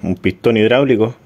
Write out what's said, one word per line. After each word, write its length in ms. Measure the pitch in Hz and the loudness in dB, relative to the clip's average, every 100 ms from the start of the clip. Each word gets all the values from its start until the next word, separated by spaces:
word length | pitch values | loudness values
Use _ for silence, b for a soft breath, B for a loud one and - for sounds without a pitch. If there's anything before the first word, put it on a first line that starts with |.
un 120 | 87 90 | -8 -4
pistón 380 | 95 - 120 113 | -6 -2 -2 2
hidráulico. 600 | 110 123 139 110 110 - | 2 2 0 0 -2 -6